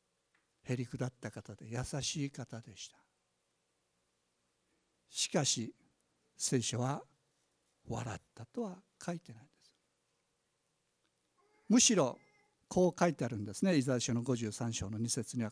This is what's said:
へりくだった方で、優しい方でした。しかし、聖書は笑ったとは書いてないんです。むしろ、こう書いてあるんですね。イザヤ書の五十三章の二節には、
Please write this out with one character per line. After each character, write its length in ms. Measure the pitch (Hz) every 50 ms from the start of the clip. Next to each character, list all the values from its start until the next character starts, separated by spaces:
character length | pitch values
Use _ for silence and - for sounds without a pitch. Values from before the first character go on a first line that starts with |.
| _ _ _ _ _ _ _ _ _ _ _ _ -
へ 140 | - 123
り 100 | 123 123
く 100 | 120 -
だ 120 | 120 127 123
っ 40 | -
た 180 | _ - 110
方 260 | - 113 - - 117
で、 120 | - - 113
優 140 | 113 120 127 - - 143 127
し 240 | - - 160 139
い 40 | 139
方 300 | - - 123 - - 113
で 160 | 113 - 98
し 120 | - - -
た。 80 | - _ _ _ _ _ _ _ _ _ _ _ _ _ _ _ _ _ _ _ _ _ _ _ _ _ _ _ _ _ _ _ _ _ _ _ _ _ _ _ _ _ _ _
し 200 | - - - -
か 140 | - 185 139
し、 300 | - - 127 110 117 - _ _ _ _ _ _ _ _ _ _ _ _
聖 260 | - - - - 127 117
書 180 | - - 113
は 220 | 123 131 143 320 440 - _ _ _ _ _ _ _ _ _ _ _ _ _ _ _
笑 300 | - 117 113 113 120 101
っ 40 | 82 _ _ -
た 120 | - 113
と 160 | - - 247 233
は 200 | 202 180 185 - _ _ - -
書 80 | - 175
い 80 | 165
て 120 | - - 117
な 80 | 110
い 40 | 120
ん 20 |
で 60 | - _ _ _
す。 120 | _ _ _ _ _ _ _ _ _ _ _ _ _ _ _ _ _ _ _ _ _ _ _ _ _ _ _ _ _ _ _ _ _ _ _ _ _ _ _ _ -
む 120 | 208 254
し 140 | - - 233
ろ、 240 | 180 147 123 - - _ _ _ _ _ _ _ _ _ -
こ 260 | - 185 185 175 -
う 40 | -
書 80 | 175 175
い 60 | 143
て 100 | - 135
あ 40 | 120
る 100 | 123 104
ん 60 | 104
で 80 | 104 98
す 100 | - -
ね。 120 | 147 175
イ 60 | 147 127
ザ 120 | 139 131
ヤ 60 | 123
書 140 | - - 120
の 80 | 120 117
五 140 | 127 127
十 160 | 113 117 107 104
三 200 | - 120 117 110
章 160 | - - 98
の 100 | 110 107
二 100 | 113 120
節 280 | - - 110 - -
に 60 | 123 117
は、 80 | 107